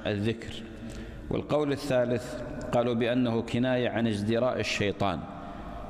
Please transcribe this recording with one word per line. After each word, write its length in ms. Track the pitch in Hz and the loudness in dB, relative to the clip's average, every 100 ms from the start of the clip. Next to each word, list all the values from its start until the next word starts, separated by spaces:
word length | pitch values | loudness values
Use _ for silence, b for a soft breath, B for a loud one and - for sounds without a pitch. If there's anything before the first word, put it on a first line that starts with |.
| - | -2
الذكر. 560 | 104 104 113 - - - B B B B B B | 0 0 -2 -6 -10 -12 B B B B B B
والقول 420 | 113 - 143 147 | -2 0 0 2
الثالث 640 | 135 - 127 120 120 - - - - - | -2 2 2 4 2 -2 -8 -8 -8 0
قالوا 220 | - 123 | 2 4
بأنه 480 | 117 117 123 123 113 | 2 2 4 4 2
كناية 460 | 110 120 127 127 117 | 0 2 2 4 2
عن 180 | 101 117 | 2 2
ازدراء 540 | 104 101 113 123 104 | 2 2 4 2 2
الشيطان 600 | 117 - 104 92 98 85 - - B B B B | -2 0 0 2 0 0 -4 -10 B B B B